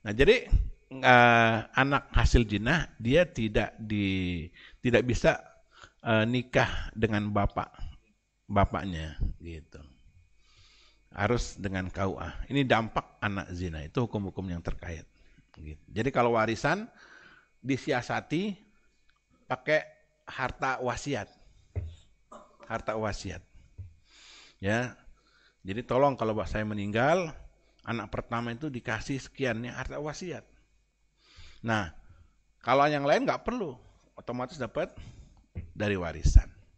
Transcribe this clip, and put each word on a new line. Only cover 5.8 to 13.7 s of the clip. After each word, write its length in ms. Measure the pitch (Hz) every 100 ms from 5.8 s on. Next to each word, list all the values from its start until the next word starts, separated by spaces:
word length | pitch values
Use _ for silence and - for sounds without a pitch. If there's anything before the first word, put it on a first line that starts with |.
| - _ -
eh, 240 | 110 113
nikah 640 | 123 120 135 120 - -
dengan 400 | 110 107 104 104
bapak, 400 | 101 101 - - - - - _ _ _ _ -
bapaknya 720 | 101 95 98 95 82 78 73 - -
gitu. 400 | 85 80 76 78 71 64 - - _ _ _ _ - _ _ _ _
Harus 480 | - 101 120 - -
dengan 320 | 95 95 92
K 160 | 92 98
U 160 | 71
A. 160 | 80 - -
Ini 80 | 139 131
dampak 480 | 113 110 117 - _
anak 320 | 107 98 -
zina, 320 | 87 90